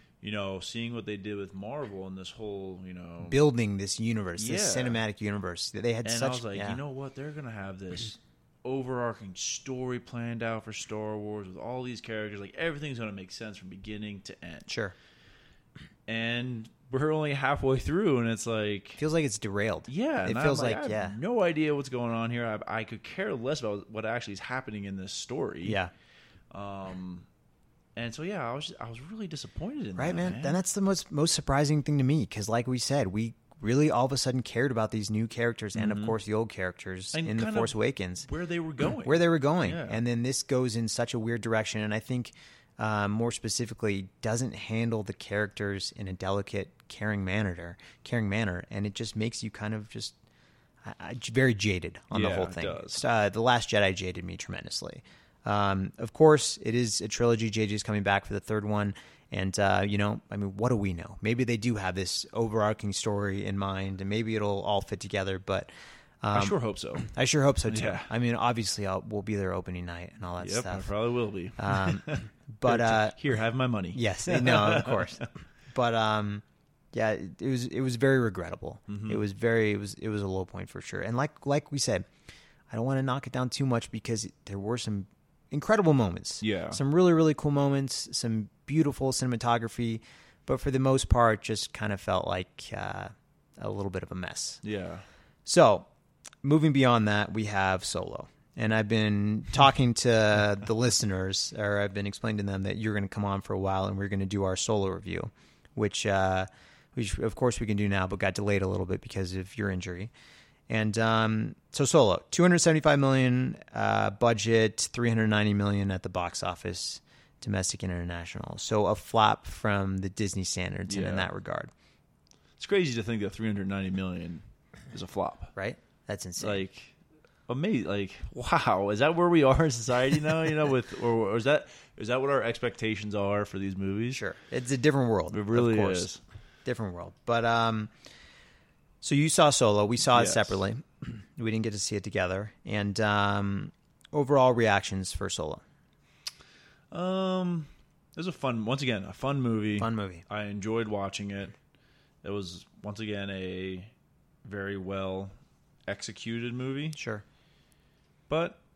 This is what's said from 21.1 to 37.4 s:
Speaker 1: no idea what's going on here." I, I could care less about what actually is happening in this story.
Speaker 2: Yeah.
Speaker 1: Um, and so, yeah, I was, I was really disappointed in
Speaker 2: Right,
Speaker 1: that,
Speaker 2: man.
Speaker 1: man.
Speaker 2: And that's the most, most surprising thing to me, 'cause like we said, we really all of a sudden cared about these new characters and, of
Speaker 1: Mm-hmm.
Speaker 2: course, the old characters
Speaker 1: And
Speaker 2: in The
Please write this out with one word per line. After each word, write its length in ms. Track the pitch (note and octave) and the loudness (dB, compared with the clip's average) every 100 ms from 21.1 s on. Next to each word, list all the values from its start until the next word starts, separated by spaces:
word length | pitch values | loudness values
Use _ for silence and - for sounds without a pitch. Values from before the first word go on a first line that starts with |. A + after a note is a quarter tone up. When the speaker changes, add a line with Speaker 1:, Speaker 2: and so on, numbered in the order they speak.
| G#2 | -4
Speaker 1:
no 240 | E3 A#3+ | -2 2
idea 340 | F3 D#3 D#3 D3 | 2 2 2 0
what's 140 | C3 | -2
going 200 | B2 A#2+ | -4 -2
on 180 | A2+ A#2 | -2 -2
here." 120 | A#2+ A#2 G#2+ - | -2 -4 -4 -4
I, 120 | A2 | -6
I 20 | |
could 200 | A2 A2 | -6 -10
care 300 | - - G#3 | -10 -6 -4
less 260 | D3 A#2+ D3 | -4 -4 -2
about 280 | A#2 G#2 - | -4 -6 -6
what 140 | G#2+ | -6
actually 280 | G#2+ A#2+ A2 | -4 -4 -6
is 80 | G2 | -10
happening 420 | - C3 C3 G#2+ | -8 -6 -6 -8
in 120 | G2 F#2+ | -6 -8
this 160 | F#2+ | -8
story. 500 | - - C3 C3+ - F2+ | -10 -8 -4 -4 -4 -2
Speaker 2:
Yeah. 200 | G#2 F2 - _ - - - - | 0 -2 -6 _ -20 -20 -20 -18
Speaker 1:
Um, 720 | - G2+ G2 F#2+ F#2 F#2 F2 - _ _ _ _ _ _ | -14 -12 -10 -10 -10 -12 -12 -16 _ _ _ _ _ _
and 200 | - A#2 | -10 -10
so, 80 | A#2 | -8
yeah, 260 | E3 G3+ A#2+ | -8 -6 -6
I 60 | |
was, 180 | C3 D3 - | -6 -8 -10
I 80 | A#2 | -12
was 120 | A#2 C#3+ | -12 -14
really 160 | A3 G3 | -10 -10
disappointed 600 | D3+ G2+ - F3+ D4 D3+ | -10 -10 -8 -8 -6 -6
in 80 | F#2 | -4
Speaker 2:
Right, 100 | D3 | -4
Speaker 1:
that, 60 | |
Speaker 2:
man. 180 | E3+ F3+ | -2 -4
Speaker 1:
man. 120 | A#2+ C#3 | -4 -2
Speaker 2:
And 80 | F3 | 0
that's 160 | F#3 | 0
the 80 | - | 0
most, 300 | F#3+ F#3+ - | 2 0 -2
most 240 | D3+ E3 | 0 2
surprising 480 | - - C3+ D3 D3+ | 2 2 2 4 2
thing 160 | C3+ D3 | 2 2
to 60 | |
me, 200 | C3 D#3 G#2 | 4 4 0
'cause 220 | - G#2 | -4 -2
like 180 | A2+ B2 | 0 0
we 100 | B2+ | -2
said, 300 | - C#3+ G#2+ | 0 0 0
we 260 | G2+ A2+ - _ - | 0 -2 -6 _ -6
really 300 | G#2+ C3 D3+ | 2 4 4
all 160 | A#2 B2+ | 4 2
of 60 | |
a 40 | C3+ | 2
sudden 240 | - B2+ | 0 0
cared 300 | A#2+ A#2 C3+ | -2 0 2
about 220 | A2+ A2 | 2 0
these 180 | A2 G2 | 0 -2
new 160 | G#2+ A2 | 0 0
characters 480 | - A#2 A2+ G#2+ | 0 0 0 -4
and, 160 | A2 G#2+ | -2 -2
of 80 | G#2 | -2
Speaker 1:
Mm-hmm. 80 | A2 | -2
Speaker 2:
course, 180 | A2 | -2
the 80 | G#2 | 0
old 140 | G#2+ A2 | 0 -2
characters 640 | - F#2 F2 - F#2 G2 | -4 -6 -6 -10 -10 -6
Speaker 1:
And 120 | D#3+ E3 | -4 -2
Speaker 2:
in 80 | |
The 40 | A2 | -2